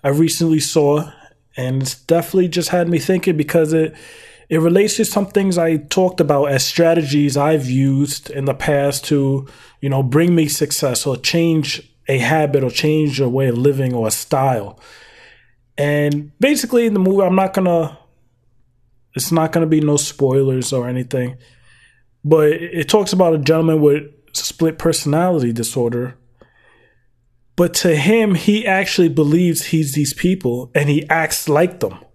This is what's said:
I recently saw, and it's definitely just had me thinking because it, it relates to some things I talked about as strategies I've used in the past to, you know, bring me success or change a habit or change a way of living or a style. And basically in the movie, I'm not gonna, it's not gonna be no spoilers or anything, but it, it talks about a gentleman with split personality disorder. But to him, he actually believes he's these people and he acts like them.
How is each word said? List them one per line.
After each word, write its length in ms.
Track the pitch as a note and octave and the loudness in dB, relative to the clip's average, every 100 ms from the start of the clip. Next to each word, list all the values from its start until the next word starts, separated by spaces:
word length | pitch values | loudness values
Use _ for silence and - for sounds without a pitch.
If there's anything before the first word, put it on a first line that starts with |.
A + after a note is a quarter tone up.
I 60 | C#3 | 0
recently 500 | C#3+ E3 - E3 D#3 | 2 0 0 0 0
saw, 500 | - E3 C#3+ D3 E3 - - _ _ - | 0 0 2 0 -4 -16 -20 _ _ -8
and 260 | B2+ C3 | -4 -4
it's 140 | C3 - | -4 -10
definitely 500 | - E3 E3+ F#3+ F3+ | 0 0 2 0 0
just 220 | F3 D#3+ | -2 -2
had 200 | F3+ E3+ | -2 0
me 120 | E3 | -2
thinking 360 | - F#3 F#3 D#3 | 0 0 0 -2
because 360 | D3+ E3+ D#3 | 0 0 2
it, 240 | D#3+ D#3+ - - - - - _ | 0 -2 -6 -20 -20 -20 -20 _
it 120 | D#3 | 0
relates 340 | E3 F3+ G#3+ - | 2 2 2 0
to 60 | |
some 220 | G#3 G#3+ G3 | -2 -2 -2
things 320 | G3+ G3 F3 | 0 0 0
I 200 | E3 D#3+ | 0 0
talked 420 | D3+ - F#3 F#3 | -2 0 0 0
about 240 | D3+ C#3+ | 0 2
as 200 | C#3+ C#3 | 2 0
strategies 720 | C3+ - E3 E3 D3 D3 D3 C#3 | -2 2 2 2 2 0 0 0
I've 320 | D3 D#3 B2+ | 0 0 0
used 600 | C3 C3+ C3+ C#3+ - - | 0 2 0 -2 -6 -10
in 140 | C#3 | -6
the 100 | C#3 | -4
past 520 | C3+ - C#3+ C#3+ C#3 - | -4 -2 0 0 -4 -2
to, 420 | D3 C3+ C3+ C3+ - - _ | 0 0 -2 -6 -20 -20 _
you 80 | C#3 | -4
know, 160 | C3+ | -2
bring 320 | B2+ C#3+ F3 E3+ | 0 2 2 2
me 100 | D3+ | 0
success 580 | - D3 - C#3 A#2+ | -2 -4 -2 -2 -2
or 120 | C#3+ B2+ | -4 -4
change 640 | - E3+ E3 D#3+ C#3 - - _ - | -2 0 2 0 -2 -8 -12 _ -4
a 120 | C3+ | -2
habit 440 | A#2+ D#3 D3+ C#3 | 0 0 2 0
or 80 | B2+ | 0
change 500 | - D3+ D#3 D3+ B2+ | -2 0 0 0 0
a 80 | C3 | -2
way 200 | C3 C3+ | 0 0
of 100 | A#2 | 2
living 340 | C3+ C3+ C3 | 0 0 -2
or 140 | B2 A2 | -2 -4
a 60 | |
style. 680 | - - C#3+ C3+ A#2+ G2 - - - - - - _ _ _ _ - | -4 -4 0 0 -2 -6 -18 -20 -20 -20 -20 -20 _ _ _ _ -4
And 540 | C#3+ D3 D3 D3 D3 _ | 0 0 0 -2 -6 _
basically 480 | C4+ D4 A#3 A#3+ A#3 | 0 0 0 0 2
in 80 | |
the 60 | G#3 | 2
movie, 260 | F#3 G3 F#3 | 2 2 2
I'm 80 | |
not 200 | F#3+ F#3+ | 2 0
gonna, 440 | F#3+ F3+ E3+ D#3 - _ _ _ _ _ _ _ _ _ _ _ | 0 0 0 -2 -8 _ _ _ _ _ _ _ _ _ _ _
it's 180 | - - | -10 -2
not 180 | E3 D#3+ | 0 0
gonna 160 | E3 D#3+ | 0 2
be 140 | D#3 | 2
no 160 | D3+ D3 | 2 0
spoilers 760 | - - C#3 C3+ C3+ C3 B2 | -2 -2 0 2 2 0 -2
or 160 | C3 B2 | -4 -4
anything, 500 | B2+ B2 C3 B2 B2+ _ _ _ _ _ _ _ _ | -6 -4 -4 -6 -10 _ _ _ _ _ _ _ _
but 260 | D3 D#3+ D3+ | 2 4 4
it, 120 | E3 | 0
it 260 | E3+ E3+ C#3+ | -4 -6 0
talks 240 | G#3+ G3 | 2 2
about 220 | F#3 F3 | 2 2
a 40 | D#3+ | 2
gentleman 420 | C#3+ D#3+ E3 D#3 | 2 2 2 4
with 240 | D3 D3 D3+ _ _ | 4 2 -4 _ _
split 460 | - - - E3 D#3+ | -10 -10 -2 -4 0
personality 720 | E3 D#3 D3 D3+ F3+ E3 A#2+ | -2 -2 -2 0 0 0 -2
disorder. 640 | A#2 A2+ C3+ A#2+ A#2+ B2+ - _ _ _ _ _ _ _ _ _ _ _ _ _ | -2 -4 -4 -4 -4 -8 -14 _ _ _ _ _ _ _ _ _ _ _ _ _
But 180 | - F3 | 0 0
to 240 | - F3+ D3+ | 2 0 2
him, 380 | D3+ A3+ G#3+ | 2 2 2
he 320 | F3 - G#3 A3+ | 2 2 0 0
actually 420 | F#3+ F#3+ - E3+ | -2 0 2 2
believes 560 | C#3 D3 E3 F3+ D#3+ | 2 2 2 2 0
he's 300 | - D#3+ D3 | -2 -2 0
these 180 | C#3+ C#3+ | -2 -4
people 580 | - F3 F#3 B2 A#2+ B2+ | -2 -2 0 -2 -4 -4
and 160 | D3+ C#3+ | -2 0
he 180 | D3 D3 | 0 0
acts 400 | E3 D#3+ - - | -2 -2 -4 0
like 320 | D3 F3+ F3 | 2 0 -2
them. 160 | G2+ E2+ - | -6 -6 -20